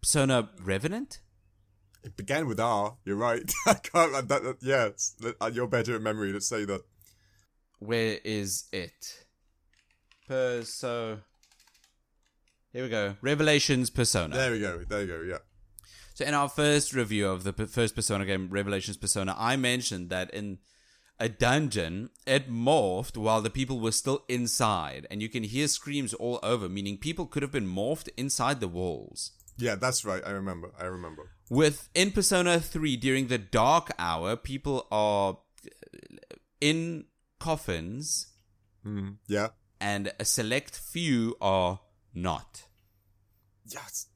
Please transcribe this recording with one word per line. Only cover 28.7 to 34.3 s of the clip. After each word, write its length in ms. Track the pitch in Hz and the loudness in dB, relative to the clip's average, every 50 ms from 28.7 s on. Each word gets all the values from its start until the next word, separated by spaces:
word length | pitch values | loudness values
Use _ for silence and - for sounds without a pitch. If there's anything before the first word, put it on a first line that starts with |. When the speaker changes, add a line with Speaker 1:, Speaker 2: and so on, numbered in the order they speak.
| 85 87 92 90 80 60 52 - - - - - - _ - - - - | -2 -2 -2 -2 -2 -4 -8 -14 -12 -12 -12 -12 -12 _ -20 -20 -10 -4
Speaker 2:
Yeah, 180 | 117 117 107 | -2 -2 0
that's 280 | 95 104 127 127 - - | 0 0 0 0 0 -2
right. 180 | 107 95 92 87 | -2 -4 -4 -4
I 60 | 85 | -4
remember. 400 | 101 98 98 98 90 85 82 82 - - | -6 -4 -4 -6 -6 -8 -10 -14 -12 -8
I 60 | 90 | -8
remember. 460 | 90 92 90 90 82 80 76 76 - - _ _ - | -8 -6 -8 -10 -12 -12 -14 -16 -18 -20 _ _ -2
Speaker 1:
With, 380 | 117 131 156 151 143 - - - _ | 2 4 6 4 4 2 -10 -4 _
in 180 | 175 185 202 | 4 4 4
Persona 480 | 196 208 190 - 202 180 180 175 175 170 | 4 2 2 4 4 4 6 6 4 4
three, 380 | 165 - - 165 156 151 131 120 | 2 0 -4 -2 0 0 0 2
during 300 | 113 135 131 131 135 120 | 2 2 2 2 2 2
the 100 | 127 120 | 0 -2
dark 540 | 101 95 - 113 110 127 151 180 - - - - | -2 0 2 4 6 6 6 4 4 0 -6 -4
hour, 380 | 87 87 82 82 82 92 | -2 -2 0 0 0 -2